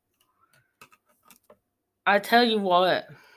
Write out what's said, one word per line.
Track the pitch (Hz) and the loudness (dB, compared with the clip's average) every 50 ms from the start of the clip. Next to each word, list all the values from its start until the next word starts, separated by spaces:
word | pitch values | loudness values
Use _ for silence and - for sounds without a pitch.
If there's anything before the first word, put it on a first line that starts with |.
| _ _ _ _ _ _ _ _ _ _ _ _ _ _ _ _ - _ _ _ _ _ _ _ _ _ - _ _ _ - _ _ _ _ _ _ _ _ _ - | _ _ _ _ _ _ _ _ _ _ _ _ _ _ _ _ -20 _ _ _ _ _ _ _ _ _ -20 _ _ _ -20 _ _ _ _ _ _ _ _ _ -4
I | 180 202 202 | -2 -2 -2
tell | 202 - 233 233 240 | 0 0 2 2 2
you | 233 220 214 | 2 -2 -2
what, | 196 190 175 175 185 180 151 - - - 147 - _ _ _ | -2 0 0 0 2 0 -2 -4 -6 -10 -18 -20 _ _ _